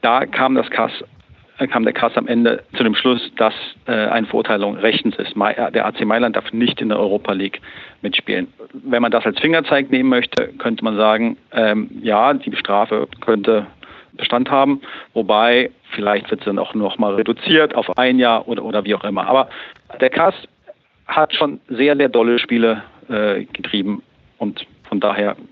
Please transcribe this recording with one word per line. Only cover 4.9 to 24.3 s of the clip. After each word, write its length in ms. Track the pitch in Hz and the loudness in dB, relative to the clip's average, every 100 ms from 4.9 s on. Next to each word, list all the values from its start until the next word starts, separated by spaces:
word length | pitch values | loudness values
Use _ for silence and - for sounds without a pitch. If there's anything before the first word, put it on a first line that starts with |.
| 110 117 - | 0 -2 -4
ist. 180 | - - | -8 0
Ma-, 180 | 101 | 0
der 320 | - 117 117 104 | 0 -2 0 -2
A 80 | |
C 120 | 110 107 | -2 0
Mailand 300 | 110 120 107 | 0 0 -2
darf 160 | - | -6
nicht 300 | 113 120 135 | -2 -2 -2
in 80 | 113 | -2
der 100 | 104 | 0
Europa 340 | 104 101 - | 0 0 -2
League 280 | 98 98 - - - - - | -4 -4 -8 -16 -20 -20 -10
mitspielen. 460 | - 139 - - - _ - | -4 -4 -2 -4 -4 _ -20
Wenn 280 | 131 139 120 | -16 -2 0
man 100 | 120 | 2
das 140 | 117 113 | 2 0
als 140 | 98 | -2
Fingerzeig 500 | 156 165 147 143 139 | 0 0 2 0 2
nehmen 180 | 131 131 | 2 2
möchte, 400 | 123 120 - - - | 2 0 -2 -4 -4
könnte 260 | 117 113 | -4 -2
man 140 | 113 104 | -2 2
sagen, 400 | 107 110 113 - _ | 4 4 0 -4 _
ähm, 360 | - 110 107 104 - | 0 2 2 -2 -6
ja, 320 | 113 104 123 | 0 2 4
die 220 | 143 - - | 2 -4 -8
Strafe 500 | - 101 110 107 - - | -2 0 2 -2 -4 -6
könnte 460 | - 110 101 110 101 - - - - | 0 0 4 2 0 -16 -20 -20 -20
Bestand 380 | - - 120 127 | -10 -2 -2 2
haben, 300 | 143 139 139 - - - | 2 2 0 -4 -18 -8
wobei 580 | 113 101 107 117 120 123 _ - | -4 2 4 4 4 2 _ -14
vielleicht 380 | - 104 104 - | -4 0 0 -2
wird 120 | - | -6
sie 60 | - | -4
dann 120 | 98 | -4
auch 140 | 95 | -2
noch 240 | 113 101 - | -2 -4 -2
mal 180 | 104 101 | 0 0
reduziert 580 | 110 113 - 160 151 | 0 -2 2 4 4
auf 240 | - 107 92 | 0 -2 0
ein 220 | 127 127 | 2 4
Jahr 300 | 123 113 - | 4 2 0
oder, 160 | 113 113 | -6 -2
oder 180 | 104 | -4
wie 100 | 101 | -2
auch 100 | 101 104 | -2 -2
immer. 220 | 98 90 | -4 2
Aber 220 | 131 131 - - - _ - | 2 2 -4 -18 -20 _ 0
der 80 | 131 | 0
kas 260 | - 170 185 - _ _ - _ _ - | 4 2 0 -14 _ _ -20 _ _ -4
hat 260 | - 156 | 0 0
schon 280 | - 147 147 _ | 0 -2 -4 _
sehr, 260 | 117 139 143 | 0 2 4
sehr 140 | 139 | 4
dolle 280 | 120 113 120 | 4 4 2
Spiele, 460 | - 120 113 107 - - - | 2 2 2 0 -6 -20 -8
äh, 380 | 110 107 101 104 | -2 0 -2 -6
getrieben 580 | - 95 104 98 101 - _ _ | -12 -6 -4 -4 -6 -10 _ _